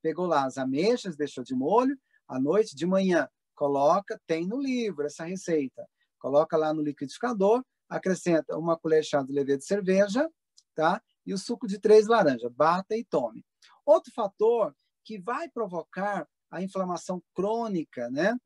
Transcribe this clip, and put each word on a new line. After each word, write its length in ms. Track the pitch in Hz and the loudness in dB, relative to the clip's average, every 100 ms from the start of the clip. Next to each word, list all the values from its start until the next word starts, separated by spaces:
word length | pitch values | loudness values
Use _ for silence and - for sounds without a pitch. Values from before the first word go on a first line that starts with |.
Pegou 260 | 160 156 180 | -4 -2 0
lá 200 | 156 135 | 2 0
as 100 | - | -2
ameixas, 600 | 131 135 196 240 - 147 | -4 0 2 0 -2 -6
deixou 280 | 143 - | -6 -6
de 100 | 123 | -6
molho, 440 | 127 135 214 262 277 _ _ _ | -4 2 2 2 -2 _ _ _
à 140 | 131 | -4
noite, 340 | 135 190 220 | 0 2 0
de 120 | 135 170 | -2 0
manhã, 420 | 190 190 170 135 _ _ | 2 2 0 0 _ _
coloca, 680 | _ 143 139 143 147 - 220 _ | _ -2 2 2 2 -2 -14 _
tem 200 | 165 175 | -4 -2
no 120 | 247 | -4
livro 460 | 269 247 226 151 | -4 -2 -4 -4
essa 200 | 147 - | -6 -6
receita. 640 | 160 185 - 160 131 - - _ _ _ | -10 -10 -2 -2 -2 -8 -20 _ _ _
Coloca 380 | 127 139 160 160 | 0 0 2 0
lá 160 | 156 | 0
no 100 | 156 | -2
liquidificador, 800 | 151 139 139 - - 226 196 240 262 _ _ | -4 -6 -10 -6 -6 0 2 2 -2 _ _
acrescenta 680 | 165 190 180 - 160 151 - | -6 -4 -2 0 0 0 -6
uma 220 | 165 165 | -2 -2
colher 240 | 165 156 | 2 0
de 60 | 151 | 2
chá 140 | 147 | -2
de 100 | 135 | -2
levedo 260 | 139 135 139 | -2 0 -2
de 80 | - | -2
cerveja, 640 | 202 185 190 202 208 320 _ _ _ _ | -4 0 2 2 0 -2 _ _ _ _
tá? 280 | - 156 208 _ _ - | 0 0 0 _ _ -8
E 80 | |
o 40 | 190 | -8
suco 280 | - 233 226 | -6 -8 -6
de 120 | 202 | -4
três 280 | 214 214 214 | 8 8 8
laranjas. 440 | 233 170 123 120 | 4 4 2 -4
Bata 440 | 120 151 175 190 220 | 2 2 2 0 -6
e 80 | |
tome. 400 | 233 156 120 113 - _ - _ | -2 -2 -2 -8 -20 _ -20 _
Outro 280 | - 320 - | 4 4 4
fator 600 | - 208 _ 214 233 202 _ _ _ | -6 -6 _ 2 2 0 _ _ _
que 140 | - 214 | -16 -14
vai 300 | 180 254 339 | -8 -8 -8
provocar 760 | 247 208 175 - - 202 196 - _ _ | -8 -6 -6 -10 -6 -4 -4 -8 _ _
a 120 | 165 | -10
inflamação 600 | 190 196 185 170 - 180 _ | -8 -4 -4 -6 -6 -10 _
crônica, 760 | - 196 226 226 185 147 - 120 | -4 -2 -2 -2 -4 -6 -8 -6
né? 240 | 131 185 247 | 0 0 0